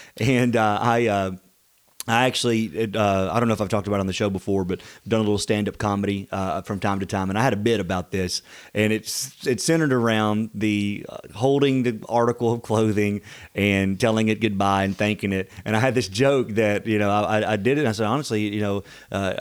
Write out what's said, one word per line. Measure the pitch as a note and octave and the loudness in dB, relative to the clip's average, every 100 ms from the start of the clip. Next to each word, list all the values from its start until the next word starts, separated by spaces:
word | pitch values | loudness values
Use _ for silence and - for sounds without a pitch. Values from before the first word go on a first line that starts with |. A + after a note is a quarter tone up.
| - - | -18 -2
And, | A#2 B2+ B2 A2+ | 0 2 4 4
uh, | G#2+ G#2 | 2 2
I, | A#2 A#2 A2+ | 2 2 2
uh, | G2+ F#2+ F#2 _ _ _ _ _ - - | 0 -2 -6 _ _ _ _ _ -14 0
I | A#2 B2+ | 2 2
actually, | - B2 A2+ A2 | 2 0 0 -2
it, | D#2+ A2+ A2 | -4 -2 2
uh, | G#2 F#2+ F#2 | 2 2 2
I | A2+ | 0
don't | A#2 | 2
know | G#2 | 0
if | |
I've | G2 | 0
talked | G#2+ G2 | -2 0
about | G2+ | 0
it | |
on | F#2+ | 0
the | |
show | F2+ G#2 | 0 -2
before, | F#2+ - G2 | -2 0 0
but | F2+ F2+ | 0 -4
I've | - - - | -8 -16 -2
done | A2 | 0
a | |
little | G#2+ G#2 | 2 0
stand-up | - G#2 G2 - | 0 0 -2 -2
comedy, | G#2+ G2+ G2+ G2 F#2+ | -2 0 -2 -4 -4
uh, | G2 F#2+ F2 | -4 -4 -4
from | - G2+ | -6 -4
time | G#2 G2 | -2 -2
to | F#2+ | -2
time, | G2 F#2+ | -2 -2
and | G#2 | 0
I | |
had | C3 | 0
a | G2+ | 0
bit | A#2 A2 | 0 0
about | F2+ F#2 - | -2 -4 -4
this, | F#2+ F2+ - - - - G#2 | -4 -4 -6 -10 -20 -8 0
and | G#2+ | 0
it's, | G#2+ - - C3 - D3 | 0 -4 -10 -10 -6 -4
it's | A#2+ | -2
centered | - E3 D3+ | 2 2 2
around | B2+ A#2 A2 G#2+ G#2+ A2 | 2 2 2 2 0 -2
the, | G2+ G#2+ G#2 G2+ G#2 - | -2 0 0 -2 -4 -10
uh, | - - | -14 -14
holding | G#2 C3+ C#3 C#3 C3 | -2 0 2 2 2
the | B2 G#2+ - | 0 -4 -2
article | A#2 A#2 A#2 A#2 | 2 2 2 0
of | A#2 | -2
clothing | - A2 A2 G#2 G#2 G2+ - - - - | 0 2 2 2 0 -2 -8 -20 -10 0
and | G2+ G2 F#2+ F#2+ | 2 2 2 2
telling | A#2 A2 A2 | 2 2 2
it | G#2+ | 0
goodbye | A2 G2 G2 G2 | 0 0 0 2
and | G2 F#2 | 0 0
thanking | G#2 G2+ G2+ | -2 -2 -2
it. | F#2+ F#2+ - G#2+ | -4 -6 -10 -4
And | A2 | 0
I | |
had | C3 A#2+ | 2 0
this | F#2+ | -2
joke | G2 C#3 C#3 A2+ | 0 2 2 0
that, | G#2+ G#2 G2+ A2 | 0 2 0 0
you | G#2+ | 0
know, | G#2 | 2
I, | G#2 F#2+ G#2+ | 2 2 0
I, | G#2+ | 0
I | G#2+ | 0
did | G#2+ C#3+ | 0 2
it, | |
and | B2+ | 0
I | |
said, | G#2+ G#2+ | 0 -2
honestly, | C#3 - G#2+ G#2+ | -2 -2 -2 -2
you | G#2 | -2
know, | G2+ G2+ - - - | -2 -2 -6 -20 -8
uh, | G2 F#2+ - | -4 -2 0